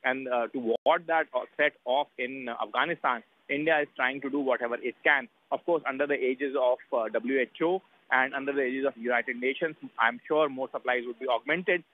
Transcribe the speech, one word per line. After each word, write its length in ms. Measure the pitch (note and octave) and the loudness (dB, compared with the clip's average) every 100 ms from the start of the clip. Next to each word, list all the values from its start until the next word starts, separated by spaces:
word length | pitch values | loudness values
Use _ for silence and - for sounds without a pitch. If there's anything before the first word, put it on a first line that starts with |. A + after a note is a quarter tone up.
| C3 | 0
And, 240 | C3 C3 | -2 -2
uh, 180 | B2 A2+ | -2 0
to 280 | C#3 A#2 A2+ - | -2 -2 0 2
ward 180 | E3+ E3 | 2 2
that, 200 | E3 D#3 | 0 0
uh, 80 | B2+ - - | -4 -6 0
threat 160 | D3 - | 0 0
off 240 | - C3 D3 - | -2 0 0 -4
in 300 | B2 C3+ B2 | -8 -6 -8
Afghanistan, 720 | A#2 G#2+ A#2+ D3+ E3 C#3+ A#2+ - _ _ | -6 -4 0 0 0 -2 -2 -6 _ _
India 280 | C#3+ D#3 D#3 | -2 2 2
is 80 | D3 - | 0 0
trying 240 | B2+ C3+ | -2 -2
to 80 | C3+ | -4
do 100 | C#3+ | -2
whatever 360 | C3 A#2+ A#2+ A#2+ | 0 0 0 -4
it 200 | B2 - | -6 -2
can. 240 | D#3+ C#3+ B2 _ _ | 2 2 0 _ _
Of 140 | C#3 - | -6 0
course, 180 | E3+ - | 0 0
under 220 | C3+ D3 | -2 0
the 60 | |
aegis 420 | C#3+ B2+ C3 C#3+ C3+ | 2 0 0 -2 2
of, 220 | B2+ B2+ - | 2 2 0
uh, 160 | B2+ A2 | -2 0
W 320 | A2+ A2 C3+ | -2 0 0
H 200 | A#2+ - | 0 0
O 200 | E3 F#3+ _ _ _ | 0 0 _ _ _
and 240 | B2+ C3 | 2 2
under 200 | C3+ C3+ | 0 -2
the 80 | C#3 | 0
aegis 240 | B2+ C3 C#3 | 0 0 -2
of 100 | A2+ | -2
United 400 | A#2 A#2+ A#2 B2 | -2 0 0 -4
Nations, 340 | B2+ C3 E3 D3+ C3 - | -4 -2 -4 -6 -16 0
I'm 220 | A2+ A#2+ - | 0 0 -2
sure 220 | D3+ D#3 | 2 2
more 220 | C3 C3 | 0 -8
supplies 320 | C3+ B2+ B2 A#2+ | -6 -2 -2 -2
would 140 | A#2 | -8
be 80 | C3 | -2
augmented. 560 | A#2 C#3 D#3+ F#3 F3+ E3+ | -2 0 -2 0 -2 -2